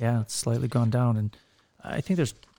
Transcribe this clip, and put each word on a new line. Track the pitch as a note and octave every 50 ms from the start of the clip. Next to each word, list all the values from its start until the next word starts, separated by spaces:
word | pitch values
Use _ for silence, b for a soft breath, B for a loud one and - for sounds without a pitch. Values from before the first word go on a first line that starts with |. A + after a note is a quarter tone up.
Yeah, | A#2+ A#2 A#2+ A#2
it's | G#2+ - -
slightly | - - A#2 A#2 A#2 B2+ B2
gone | - B2 A#2+ A2+
down. | A2 B2 B2 A#2+ A#2
And | A2 G#2+ G#2 b b b b b b b b _ -
I | - - - -
think | - - F#3+ F3
there's | D3+ A#2+ - - - - _